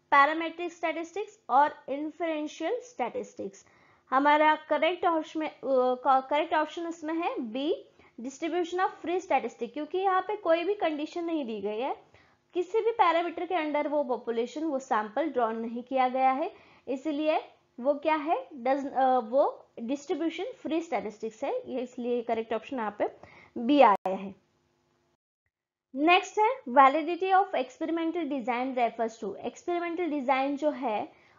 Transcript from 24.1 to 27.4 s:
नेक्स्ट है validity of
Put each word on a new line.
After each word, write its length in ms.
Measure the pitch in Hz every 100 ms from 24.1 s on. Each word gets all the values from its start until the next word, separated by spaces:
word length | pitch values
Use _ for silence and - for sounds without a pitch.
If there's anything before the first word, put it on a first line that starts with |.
| 190 196 - _ _ _ _ _ _ _ _ _ _ _ _ _ _ _ 254
नेक्स्ट 440 | 311 359 392 415
है 100 | 427 539 254
validity 640 | 262 269 302 311 339 381
of 140 | 381